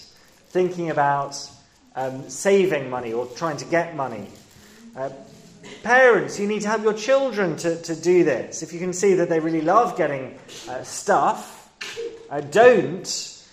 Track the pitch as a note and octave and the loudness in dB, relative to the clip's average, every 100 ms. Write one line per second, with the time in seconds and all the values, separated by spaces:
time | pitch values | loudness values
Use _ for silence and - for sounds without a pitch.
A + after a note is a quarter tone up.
0 | - _ _ _ _ F3+ F3+ F3 E3+ D3 | -20 _ _ _ _ -2 -2 -2 -4 0
1 | C#3+ C#3+ C#3 - - - _ _ _ - | 2 0 -4 -10 -16 -20 _ _ _ -8
2 | C3 C3 D3+ - G3 G3 F3 D3 C3 B2 | -8 -8 -14 -4 2 4 4 0 -4 -6
3 | A#2 A#2 B2 - E3 C#3 - E3 E3 D3+ | -6 -6 -6 -6 -6 -6 -2 -2 -2 -6
4 | C3 G#2+ G2 - - - - - - - | -8 -8 -14 -20 -20 -20 -20 -20 -18 -10
5 | - - - - - - - - G#3+ C4 | -10 -10 -20 -20 -20 -20 -20 -8 2 6
6 | B3+ G3 E3 - G3+ G#3+ G#3 A3 G#3+ G#3+ | 8 6 0 -4 -4 -2 -2 0 0 0
7 | - C4+ C4+ G#3 F3+ D3 E3+ E3 - D#3 | 2 2 2 0 -2 0 -2 -4 -6 -2
8 | F3 F3+ D#3 A2+ - - D#3 E3+ F3+ F3 | 4 4 4 0 -4 -12 -12 -8 -6 0
9 | G3+ E3+ E3+ D#3+ E3 D#3+ D#3 G#3+ G#3+ F3+ | 2 4 2 0 0 0 2 2 2 0
10 | D3+ C#3 B2+ - - - - B2+ C#3 - | -2 -2 -8 -16 -20 -18 -12 -12 -12 -8
11 | - D#3+ E3+ A3 - - - - - - | 0 2 2 -2 -8 -20 -20 -16 -14 -10
12 | - - - C#3+ C#3+ F#3 B3 G#3+ C3+ F3+ | -12 -12 -10 -8 0 8 8 8 2 -4
13 | - - - - - | -8 -10 -10 -18 -20